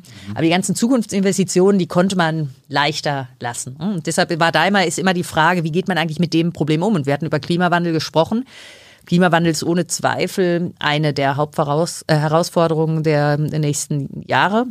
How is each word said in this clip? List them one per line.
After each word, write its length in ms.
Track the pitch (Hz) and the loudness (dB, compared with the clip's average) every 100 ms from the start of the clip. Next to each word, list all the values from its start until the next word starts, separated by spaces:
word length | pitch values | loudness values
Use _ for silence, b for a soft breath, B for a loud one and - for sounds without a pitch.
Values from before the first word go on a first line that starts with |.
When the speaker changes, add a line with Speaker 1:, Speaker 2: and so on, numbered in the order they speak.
| B 101 98 | B -18 -12
Speaker 1:
Mhm. 40 | |
Speaker 2:
Aber 80 | 104 | -2
die 60 | 165 | 2
ganzen 260 | 175 190 180 | 2 0 0
Zukunftsinvestitionen, 1000 | 233 262 214 196 196 190 180 180 190 202 | 2 0 0 0 0 0 0 4 4 4
die 100 | 165 | 2
konnte 280 | 180 190 190 | 0 0 2
man 400 | 165 160 147 - _ | 0 0 -6 -8 _
leichter 580 | 139 147 151 156 139 127 - | 0 0 0 -4 -4 -6 -10
lassen. 360 | 120 120 127 139 | -10 -8 -12 -8
Und 320 | 180 185 - | -6 -4 -2
deshalb 320 | 165 175 165 | -2 0 2
war 120 | 165 | 2
da 140 | 156 175 | 2 2
immer, 200 | 202 175 | 2 0
ist 120 | 156 | 0
immer 160 | 190 | 0
die 100 | 180 | 0
Frage, 400 | - 160 160 180 | -2 2 2 2
wie 80 | 160 | 0
geht 180 | 165 185 | -2 0
man 80 | 170 | -2
eigentlich 220 | 165 151 | -2 -2
mit 140 | 170 | 0
dem 200 | 165 170 | 2 0
Problem 300 | - 151 156 | -2 0 0
um? 120 | 196 190 | 2 0
Und 100 | 135 | 0
wir 80 | |
hatten 120 | 143 156 | -2 -2
über 140 | 151 | -4
Klimawandel 520 | - 175 180 175 175 | -2 0 2 2 0
gesprochen. 540 | 160 - 156 165 220 262 B B B B B - | -2 -2 0 0 -2 -4 B B B B B -2
Klimawandel 460 | 175 180 165 170 | 2 4 4 2
ist 120 | 160 | 0
ohne 240 | 147 175 175 | 0 -2 -2
Zweifel 840 | - 135 120 180 - 180 170 175 - | -2 -2 -2 -2 0 0 0 -2 -4
eine 340 | 147 147 151 | -2 0 0
der 220 | 139 139 139 | 0 0 0
Hauptvoraus-, 720 | 151 - 143 147 170 - - | -2 -2 0 0 -2 -4 -2
äh, 80 | 151 | 0
Herausforderungen 880 | 156 156 170 175 165 156 160 160 | 2 0 0 0 0 2 0 0
der, 340 | 156 147 147 147 | 0 2 2 0
der 220 | 151 156 | -2 -2
nächsten 640 | 147 147 - 147 139 - - | -2 -2 -4 -6 -6 -10 -2
Jahre 420 | 127 170 214 254 | 0 2 0 -2